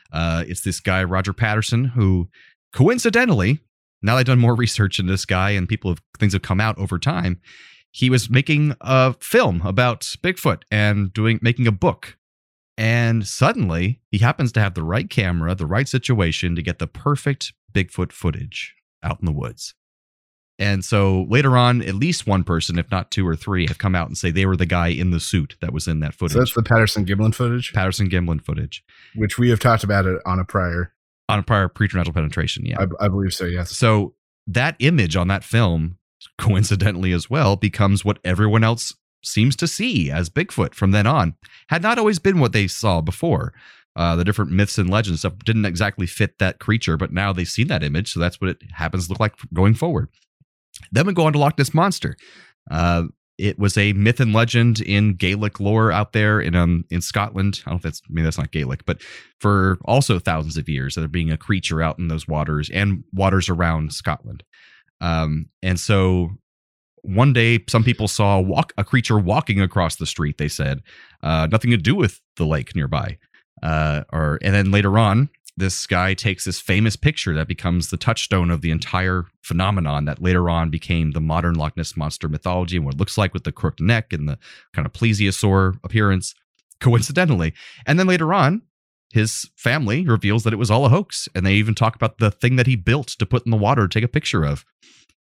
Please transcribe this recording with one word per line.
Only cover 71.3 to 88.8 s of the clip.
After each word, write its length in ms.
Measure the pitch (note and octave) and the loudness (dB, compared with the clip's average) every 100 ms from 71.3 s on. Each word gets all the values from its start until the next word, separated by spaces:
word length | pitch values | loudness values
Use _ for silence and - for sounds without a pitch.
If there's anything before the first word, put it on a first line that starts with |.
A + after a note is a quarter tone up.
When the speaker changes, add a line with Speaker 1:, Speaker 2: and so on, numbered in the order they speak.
| D#2+ D#2 | 0 0
Speaker 1:
nothing 200 | A2 A#2+ | 0 2
to 40 | A#2 | 2
do 180 | E2 | 2
with 260 | G3 A#2+ - _ - | 2 0 -2 _ -4
the 100 | D#2+ | -2
lake 280 | D#2 B1+ | -2 -4
nearby. 440 | - C#2 D2 - D2+ _ _ _ _ | -6 -4 -4 -6 -10 _ _ _ _
Uh, 400 | D#2+ D#2 D2+ D2 - | -4 -2 0 -2 -4
or, 260 | D#2+ D#2 D2 | -4 -2 -2
and 120 | G2 | 0
then 160 | G2+ F#2+ | 0 2
later 280 | G2+ G2 G#2 | 2 4 4
on, 300 | A2 G#2+ C#3+ - - - | 4 2 0 -4 -18 -6
this 300 | F#2+ - - | -4 -4 -2
guy 280 | F2+ F#2 | 0 0
takes 300 | F#2+ A2 F2+ | 0 -2 -4
this 160 | - F2 | -6 -8
famous 360 | - F#2+ A2 G#2 | -2 2 2 0
picture 380 | D3+ D#3 - | -2 -2 -2
that 120 | D2+ D2+ | -4 -4
becomes 440 | F2 F2+ F2 D#2+ | -4 -2 -2 -2
the 60 | F2+ | -4
touchstone 520 | - A2+ - G2 E2+ | -2 -4 0 0 2
of 120 | E2 | 0
the 80 | E2 | -2
entire 560 | D#2+ - F#2 F#2 F#2 F2 _ | -4 -2 -4 -2 -2 -6 _
phenomenon 640 | - E2 F#2+ G2+ D#2 D2 D2 | -6 -2 0 0 -2 -2 -4
that 160 | D2 | -2
later 260 | F2+ F2+ F2 | 0 2 2
on 220 | E2+ E2 | 0 0
became 400 | D#2 - E2+ D#2 | -4 -2 0 0
the 100 | D2+ | -2
modern 340 | D#2 D#2+ E2+ | -2 0 0
Loch 220 | E2 D2+ - | 0 -2 -6
Ness 180 | D#2+ - | -8 -6
Monster 320 | D2+ - D#2+ | -8 -6 -6
mythology 480 | D2 F#2 F2+ F2 F2+ | -6 -4 -4 -2 -2
and 100 | C#2 | -4
what 80 | |
it 40 | C2+ | -4
looks 200 | G2 - | -4 0
like 160 | G2 | -2
with 100 | - | -2
the 80 | - | -8
crooked 320 | - E2 - | -6 -6 -2
neck 280 | F2 A#2 - | 0 0 -2
and 120 | E2 D2 | -6 -6
the 100 | C2+ - - _ | -6 -12 -20 _
kind 140 | - C#2+ | -6 -6
of 60 | |
plesiosaur 840 | - A#2 G#2 G2+ F#2 G#2+ F#2+ F#2+ F#2 | -2 0 2 0 0 2 4 2 0
appearance, 500 | F#2 A2+ G#2 F#2+ - - _ _ _ _ | -2 0 2 2 -2 -12 _ _ _ _
coincidentally. 720 | B2+ A#2 A2 D3+ F3+ G#2+ D#2+ - - - - | 2 2 2 0 2 2 0 -4 -14 -10 -2
And 120 | D#3 | 2
then 80 | F#3 | 2
later 260 | F3+ D#3+ | 2 0
on, 300 | F#3+ C#3 G3+ - _ | 2 2 0 -6 _